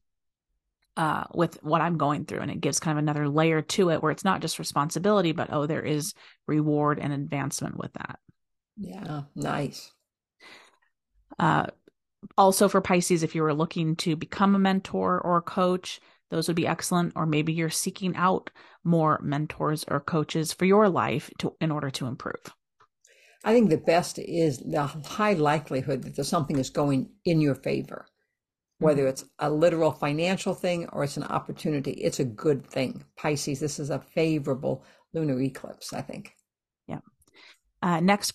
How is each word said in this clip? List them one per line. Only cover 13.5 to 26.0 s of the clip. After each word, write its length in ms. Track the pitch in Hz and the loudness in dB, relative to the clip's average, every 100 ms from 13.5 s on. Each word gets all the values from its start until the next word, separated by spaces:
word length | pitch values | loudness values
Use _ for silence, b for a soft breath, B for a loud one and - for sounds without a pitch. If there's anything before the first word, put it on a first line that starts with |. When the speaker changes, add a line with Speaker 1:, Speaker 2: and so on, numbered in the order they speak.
Speaker 1:
looking 420 | 147 180 180 160 165 | 0 -2 -2 -2 0
to 200 | 175 156 | 0 -2
become 380 | - - 196 | -4 0 4
a 40 | 196 | 4
mentor 640 | 196 190 - 190 185 180 | 4 2 -2 -2 0 0
or 180 | 180 175 | 2 0
a 40 | |
coach, 580 | - 202 180 180 - - b b - | 0 0 0 0 -4 -14 b b -6
those 160 | 165 160 | -2 0
would 80 | 170 | 0
be 100 | 156 | 0
excellent. 460 | 165 - 180 170 - | -2 0 0 0 -2
Or 100 | 160 | 0
maybe 260 | 151 156 | 0 0
you're 180 | 165 160 | -2 -2
seeking 440 | - 190 - 185 156 | -2 -6 -4 -4 0
out 340 | 180 185 - - B B | 0 0 -4 -16 B B
more 340 | 170 170 156 - | 2 4 4 2
mentors 640 | - 143 151 - 151 151 - | 0 -4 -4 -4 -2 -2 -2
or 120 | 143 | -4
coaches 520 | - 165 147 165 156 | -2 -2 0 -2 -4
for 120 | - | 0
your 240 | 190 202 208 | 4 6 6
life 420 | 151 107 139 - - | 4 0 -2 -6 -6
to, 160 | 165 - | -6 -4
in 100 | 160 | -4
order 200 | 147 139 | -2 -4
to 160 | - 135 | -6 -6
improve. 480 | 135 - - - - _ _ _ _ _ b b b | -8 -8 -10 -14 -20 _ _ _ _ _ b b b
Speaker 2:
I 80 | 208 | 2
think 180 | 240 196 | 6 6
the 60 | 156 | 4
best 420 | - 170 - - | 4 2 2 -6
is 400 | - 170 160 123 | -4 0 2 0
the 260 | - 156 139 | -2 -2 -2
high 460 | 156 139 - 214 | -6 -8 -2 2
likelihood 680 | 180 147 156 147 135 135 135 | 4 4 2 0 -4 -2 -4